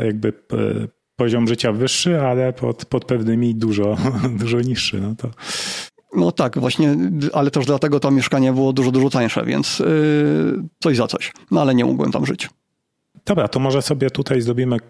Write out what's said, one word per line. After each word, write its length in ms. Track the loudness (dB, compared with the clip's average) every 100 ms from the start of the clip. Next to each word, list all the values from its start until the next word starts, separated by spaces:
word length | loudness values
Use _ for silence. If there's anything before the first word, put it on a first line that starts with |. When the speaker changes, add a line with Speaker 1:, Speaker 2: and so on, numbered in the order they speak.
| -2
Speaker 1:
jakby, 220 | -2 -2
y, 600 | -4 _ -2 -2 -2 -6 -12 _ -4
poziom 320 | 0 2 2
życia 240 | 2 0
wyższy, 500 | 0 0 0 0 2
ale 320 | 2 2 0
pod, 320 | -2 -4 -4 -4
pod 200 | -4 0
pewnymi 500 | -2 0 0 0 0
dużo, 400 | 0 0 0 0 -2 -2
<laughs> 260 | -2 -2
dużo 200 | -2 0
niższy. 400 | 0 -2 -4 -4
No 140 | -6 -6
to 120 | -10 -10 -12 -10 -8 -10 -14 _ _ 0
Speaker 2:
No 160 | 0
tak, 280 | 2 0 0
właśnie, 360 | 0 2 2 2 0 -2 -2
ale 180 | 0 0
też 140 | 0 0
dlatego 340 | 0 2 2
to 120 | 2
mieszkanie 420 | 2 2 2 2
było 200 | 2 2
dużo, 180 | 2 2
dużo 180 | 2 2
tańsze, 360 | 2 0 -2 -2
więc, 340 | -2 -2 -2
y, 840 | 0 2 2 2 2 2 0 -2 -8 -4
coś 180 | 0 2
za 100 | 0
coś. 260 | -4 -8 -12 -2
No 100 | 0
ale 140 | 4 4
nie 100 | 2
mógłbym 260 | 0 0
tam 140 | -2 -2
żyć. 240 | -4 -8 -14 _ _ _ _ _ -12 -2
Speaker 1:
Dobra, 220 | 0 0
to 120 | 0
może 220 | 0 0
sobie 280 | 0 0 0
tutaj 320 | -2 -2 0
zrobimy 360 | 0 0 0 -2 -4